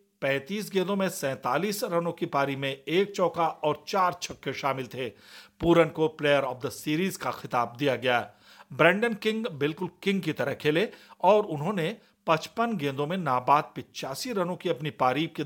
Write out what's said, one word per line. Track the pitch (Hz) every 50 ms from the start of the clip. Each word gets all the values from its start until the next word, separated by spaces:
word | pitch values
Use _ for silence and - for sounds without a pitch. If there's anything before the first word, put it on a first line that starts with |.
| _ _ _ -
पैंतीस | - 139 139 135 139 - 196 214 190 160 185
गेंदों | 190 175 185 202
में | 190 190 175
सैंतालीस | - - 151 135 131 127 - 123 127 151 185 214 202 208 254
रनों | 214 170 170 170 170
की | 170 - 175
पारी | - - 139 139 139 139
में | 135 139 135
एक | 135 135 - 143 160 185 202 196 196
चौका | - 180 165 170 170 165
और | 156 - - - 151 147 - -
चार | - - 196 180 180 160 -
छक्के | - - 135 - - 139 131
शामिल | - 147 139 131 135 127
थे। | 104 113 123 131 110 - _ - - - - - - _ -
पूरन | 165 165 170 170 165 151
को | - 156 160 156 156 -
player | 147 143 143 139 131
of | 127 123 123 143
the | 123 -
series | - - 151 151 160 190 190 185
का | - - 127
खिताब | - - - - - 123 120 - - 120
दिया | 143 135 123
गया। | 113 120 127 120 117 101 - - _ _ - - - - -
ब्रेंडन | 143 127 151 170 185 208 233 233 214
किंग | 196 - 214 214 220 226 214 160
बिल्कुल | 135 147 151 160 - 185 - - - -
किंग | 196 196 190
की | 147 156 143
तरह | - 123 127 -
खेले | - - 147 151 165 214 - - - - - - -
और | - 180 214 214 208
उन्होंने | 208 160 139 147 190 214 196 202 190 226 - _ _ _ _ -
पचपन | - 160 156 - - - 226 233 233 220
गेंदों | 165 143 143 135 131 147
में | 151 185
नाबाद | 190 165 139 127 123 123 147 143 151 151 - -
पिचासी | 139 - _ - - 139 131 135 - - 254 233
रनों | 190 175 175 180
की | 170 - 175
अपनी | - - 156 147
पारी | - - - 160 - 151 165
के | 160 - - 143